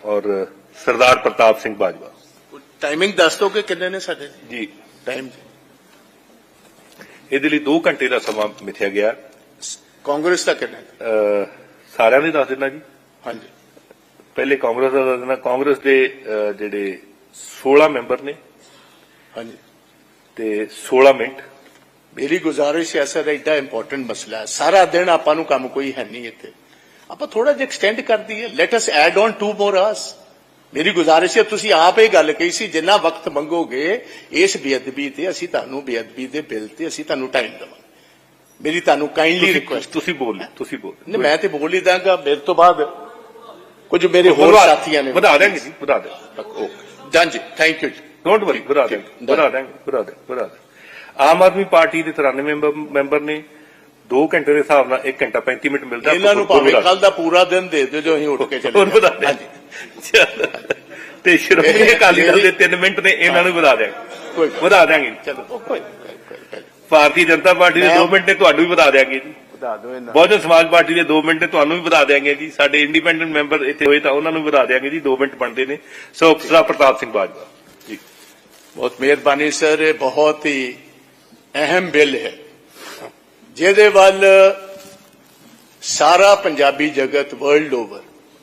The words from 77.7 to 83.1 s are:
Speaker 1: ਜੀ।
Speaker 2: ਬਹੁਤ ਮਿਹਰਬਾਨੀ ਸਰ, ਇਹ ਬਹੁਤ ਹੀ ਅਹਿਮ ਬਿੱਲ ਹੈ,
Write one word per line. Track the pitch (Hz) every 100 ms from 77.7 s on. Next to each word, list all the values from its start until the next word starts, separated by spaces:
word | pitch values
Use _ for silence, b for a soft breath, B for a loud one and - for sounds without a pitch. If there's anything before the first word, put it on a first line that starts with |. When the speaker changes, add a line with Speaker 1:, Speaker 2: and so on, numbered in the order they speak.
| _ -
Speaker 1:
ਜੀ। | 104 _ _ - _ _ _ _ -
Speaker 2:
ਬਹੁਤ | 127 123
ਮਿਹਰਬਾਨੀ | 135 143 147 139 151
ਸਰ, | 143 160 156
ਇਹ | 156
ਬਹੁਤ | 151 135 135 151 151 156
ਹੀ | 139 127 123 - _ _ _ _ _ _
ਅਹਿਮ | 139 151 180 180
ਬਿੱਲ | 147 147 127
ਹੈ, | 104 - - _ _ B B B B